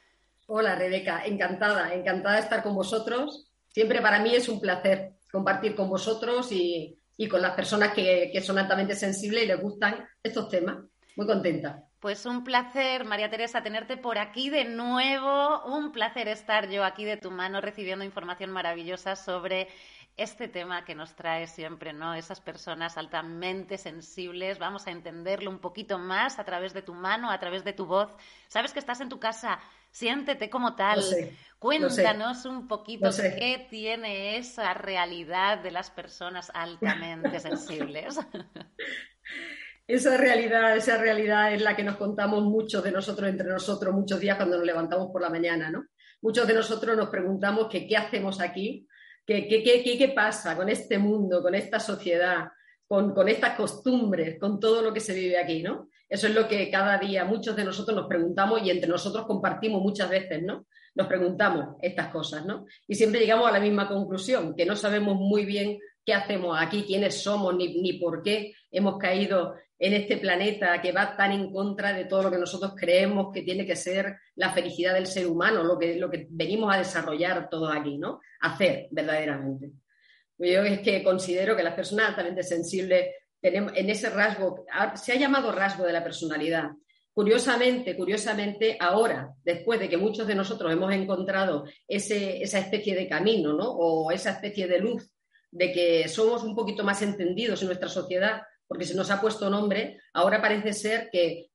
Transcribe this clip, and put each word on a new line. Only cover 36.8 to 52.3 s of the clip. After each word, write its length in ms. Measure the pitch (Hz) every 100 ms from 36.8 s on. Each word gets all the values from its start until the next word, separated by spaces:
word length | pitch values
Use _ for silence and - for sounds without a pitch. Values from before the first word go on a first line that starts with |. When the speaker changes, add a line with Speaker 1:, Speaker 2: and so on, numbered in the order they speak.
| 208 180 170 160 151 165
Speaker 1:
<laughs> 0 |
Speaker 2:
sensibles. 800 | 160 151 - 156 139 147 - 302 - 185 - - - - - - - _ - - - - - - -
Speaker 1:
Esa 300 | 247 262 262
realidad, 580 | 262 226 226 226 226
esa 220 | 220 247 226
realidad 560 | 226 214 214 208 214
es 80 | 202
la 160 | 214 208
que 80 |
nos 120 | 202 202
contamos 460 | 202 208 202 208
muchos 400 | 208 220 214 202
de 80 | 190
nosotros 380 | 190 196 196 196
entre 200 | 190 180
nosotros, 440 | 185 208 196 196
muchos 240 | 196 196 190
días 180 | 202 196
cuando 200 | 180 175
nos 80 |
levantamos 460 | 175 165 165 185 185
por 80 | 180
la 80 | 170
mañana, 420 | 165 170 165 156
¿no? 140 | 202 - _ _ _
Muchos 240 | 220 226 220
de 80 |
nosotros 420 | 220 214 220 226 220
nos 140 | 202
preguntamos 580 | 190 180 190 202 214 220
que 180 | 185 165
qué 120 | 214
hacemos 420 | 214 214 190 190
aquí, 480 | 175 190 214 285 - - - - -
que, 200 | 202 -
que, 160 | 220
que, 200 | 233 240
que, 160 | 247 233
qué 100 | 269
pasa 480 | 226 214 - 175 160
con 140 | 196
este 280 | 220 - 202
mundo, 440 | 208 214 185 180
con 120 | 180
esta 240 | 196 - 208
sociedad, 680 | 214 190 180 170 180